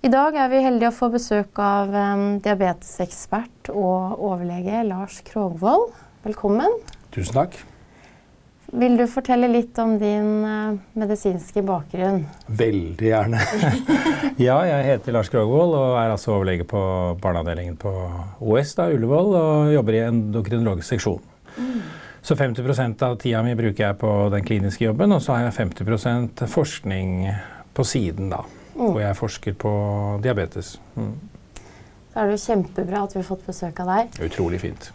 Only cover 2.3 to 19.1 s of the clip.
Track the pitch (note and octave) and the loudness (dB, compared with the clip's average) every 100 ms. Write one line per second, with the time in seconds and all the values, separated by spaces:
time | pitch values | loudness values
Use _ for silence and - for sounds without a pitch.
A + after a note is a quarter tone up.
2.3 | G3+ G#3 G3+ F#3+ E3+ - - F3+ - - | 0 0 2 2 0 -8 -6 -6 -6 -6
3.3 | G#3 A#3+ - - G3+ F#3 F#3 F#3 - G3+ | -6 -6 -14 -8 -2 0 0 -2 -4 -4
4.3 | F3+ F3 F3 F3+ A3 A3+ F#3 G3 - - | -4 -4 -6 -4 -2 -2 -4 -8 -12 -10
5.3 | G#3+ G3 E3 F#3+ D#4+ A#4 - - - G#3+ | -4 -4 0 2 4 2 -6 -20 -12 -10
6.3 | G#3+ G#3 G#3 E4+ A#4 - - - - F#2 | -4 0 2 2 0 -4 -20 -12 -8 -2
7.3 | A#2+ F3 - - - - - - - _ | 0 0 -4 -20 -20 -20 -20 -20 -20 _
8.3 | _ _ _ - A#3+ B3 A#3+ A#3+ B3+ C4 | _ _ _ -10 0 4 4 4 0 0
9.3 | B3 B3 A#3 A#3 - A3+ G#3+ G#3 G#3 G#3 | 2 4 2 0 -2 0 2 2 2 0
10.3 | G#3+ G#3+ G#3+ G#3+ G#3 F#3 A3 G#3+ G#3 G3+ | 0 0 -2 -4 -4 -6 -4 -2 0 0
11.3 | F3+ D#3+ G#3 G3 F3+ D3 F3+ F#3 G3 D3 | -2 -4 -2 0 -2 -4 -2 0 0 -2
12.3 | - - A2 A2+ G2+ E2 E2+ A2 A2 G#2+ | -10 -8 0 2 2 -4 0 2 4 2
13.3 | A2+ G#2 G#3+ D#3+ C4 - D4+ D#4+ D4 C#4+ | 0 0 2 2 2 2 0 2 0 -2
14.3 | - B2+ C#3 F3+ C#3+ C3+ B2 - A#2 G2+ | 2 4 4 4 2 2 0 2 0 2
15.3 | B2 G#2+ C#3 F3 D3+ C3 B2 A2+ G#2 - | 2 4 4 4 4 2 2 2 0 0
16.3 | G#2 F#2+ F2+ E2+ G2+ F#2+ F#2 F2+ F2 F#2+ | 0 2 0 -2 0 0 0 -2 0 0
17.3 | E2+ E2 E2+ F2 D#2+ G#2 F#2+ F2+ F2 F2+ | 0 -2 -4 -6 -6 -6 -4 -6 -8 -10
18.3 | F#2+ A2 A#2 C#3+ - F3 C#3+ A#2 | -6 2 2 2 0 0 2 2